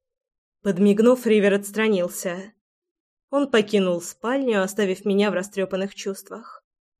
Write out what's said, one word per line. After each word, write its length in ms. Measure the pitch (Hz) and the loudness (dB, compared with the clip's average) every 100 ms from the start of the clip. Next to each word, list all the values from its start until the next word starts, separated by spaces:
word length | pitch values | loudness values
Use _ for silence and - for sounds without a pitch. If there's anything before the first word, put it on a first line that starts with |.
| _ _ _ _ _ _ | _ _ _ _ _ _
Подмигнув, 640 | 202 180 202 202 233 254 233 | -4 2 4 6 4 4 4
Ривер 280 | 214 196 | 4 4
отстранился. 1000 | 202 202 220 220 190 175 - 185 175 202 _ _ _ _ _ _ _ _ | 2 -2 -2 0 0 -2 -6 -8 -8 -12 _ _ _ _ _ _ _ _
Он 200 | 277 277 | -2 0
покинул 500 | 226 208 202 185 175 | 0 2 0 0 -2
спальню, 600 | 175 - 220 277 262 208 | -6 -8 -4 -2 0 0
оставив 420 | 190 202 196 185 | -2 -2 -2 -2
меня 260 | 208 196 208 | 0 2 2
в 40 | |
растрёпанных 600 | 180 196 190 185 190 196 | -2 -4 -6 -4 -4 -6
чувствах. 720 | - 202 196 - 190 - - _ _ _ | -8 -10 -10 -12 -16 -18 -20 _ _ _